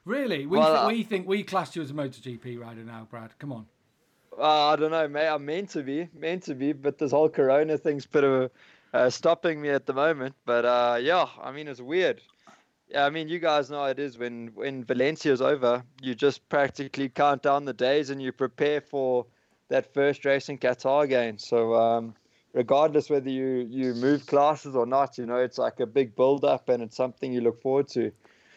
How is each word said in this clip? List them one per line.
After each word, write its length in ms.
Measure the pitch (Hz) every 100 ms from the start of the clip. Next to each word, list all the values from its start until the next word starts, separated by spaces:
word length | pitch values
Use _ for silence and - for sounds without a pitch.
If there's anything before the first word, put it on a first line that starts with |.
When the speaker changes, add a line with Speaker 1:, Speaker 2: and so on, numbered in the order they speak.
Speaker 1:
Really? 420 | 170 269 254 151 139
We 120 | 185
Speaker 2:
Well, 100 | 156
Speaker 1:
th-, 160 | 147
Speaker 2:
uh, 20 | 120
Speaker 1:
we 140 | 226
think 240 | - 196 185
we 160 | 208
classed 320 | 190 190 151 175
you 40 |
as 80 | 143
a 40 |
Moto 260 | 147 139 131
G 160 | 131 117
P 200 | 123 120
rider 240 | 117 113
now, 240 | 113 113 113
Brad. 200 | 117 113 _
Come 140 | 143
on. 140 | 120 107 _ _ _ _ _ _ -
Speaker 2:
Uh, 280 | 151 151 147
I 80 | 151
don't 140 | 156
know, 180 | 160 151
mate. 200 | 147 156
I'm 180 | 151 143
meant 240 | 170 202
to 120 | 165
be, 260 | 131 143 175
meant 280 | - 160 185
to 100 | 175
be, 180 | 131 139
but 240 | 143 143 143
this 120 | 147
whole 160 | 139 156
Corona 480 | 156 131 139 156 151
thing's 260 | 165 143 -
put 160 | 151
a, 260 | 139 131 127 _ - _ _
uh, 160 | 127 127
stopping 520 | - 165 165 175 151
me 80 | 147
at 160 | 139 139
the 80 |
moment. 400 | 135 156 151 131 -
But, 200 | - 120 120
uh, 320 | 123 120 120
yeah, 260 | 135 175 135 -
I 80 | 131
mean, 160 | 139 151
it's 120 | 127
weird. 400 | 123 175 165 117 _ _ - - _ _ _
Yeah, 160 | 143 143
I 40 |
mean, 180 | 160 156
you 100 | 175
guys 320 | 165 147 131
know 80 | 147
how 60 | 139
it 120 | 135
is 200 | 143 117
when, 320 | 120 120 117
when 300 | 104 135 131
Valencia's 560 | 117 123 139 160 151 127
over, 420 | 131 143 120 123 123 _
you 120 | 131
just 320 | 117 143 - -
practically 580 | 147 139 - 135 - 135
count 340 | - 143 135
down 220 | 147 139
the 80 | 139
days 380 | 113 123 147 135
and 100 | 139
you 120 | 131
prepare 480 | - 131 - 147 147
for 420 | - 143 131 123 120 _ _ _ -
that 240 | 135 -
first 300 | 139 143 135 139
race 220 | 139 139
in 80 | 135
Qatar 440 | 127 123 131 143
again. 340 | 143 127 117 104
So, 360 | - 117 113
um, 400 | 113 117 117 113 - _ _ _
regardless 580 | 127 120 139 156 151 143
whether 180 | 143 131
you, 360 | 131 131 127 117
you 240 | 131 127
move 320 | 120 131 143 -
classes 500 | 143 147 151 143 131
or 100 | 120
not, 320 | 135 135 -
you 80 | 117
know, 100 | 123
it's 220 | 127 -
like 220 | 120 -
a 60 | 117
big 280 | 131 127
build-up 540 | - 131 139 143 135 -
and 140 | 123
it's 140 | 113 -
something 360 | 127 - 131
you 80 | 123
look 180 | 117 117
forward 260 | 135 139 139
to. 240 | 127 110 - _ _ _